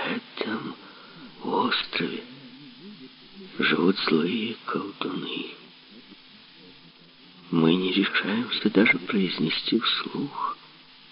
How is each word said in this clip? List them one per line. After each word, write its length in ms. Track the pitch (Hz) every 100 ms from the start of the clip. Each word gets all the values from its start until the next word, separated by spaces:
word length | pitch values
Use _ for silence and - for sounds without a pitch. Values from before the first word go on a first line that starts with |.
| -
этом 720 | 247 - - 220 233 - - - - - - 262 -
острове 800 | - - - - - - - - - - - - 147 - 190 208 262 - - - 196 58
живут 380 | - - 87 98 -
злые 480 | 78 85 113 110 113 -
колдуны. 840 | - - - - - - - - - - - - 214 - - - 214 - - 175 - - - - - - - -
Мы 260 | 85 80 92
не 160 | 92
решаемся 760 | 98 98 - - 110 123 - 214
даже 280 | - - 269
произнести 800 | - 220 92 - 78 - - 113
вслух 800 | - - - - 143 - - - - - - - -